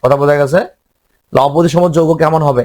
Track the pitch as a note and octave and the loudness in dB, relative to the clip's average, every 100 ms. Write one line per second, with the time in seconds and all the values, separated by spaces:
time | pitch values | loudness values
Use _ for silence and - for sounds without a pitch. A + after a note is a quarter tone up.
0 | B2+ C#3 C#3+ D3 C#3+ E3 A#3+ _ _ _ | 0 0 2 0 0 0 -2 _ _ _
1 | _ _ _ - C#3 C#3+ E3+ D#3 F3 D#3 | _ _ _ -2 0 0 0 0 0 0
2 | D#3+ D#3+ D#3 D#3+ D3 B2+ | 0 0 0 0 0 -2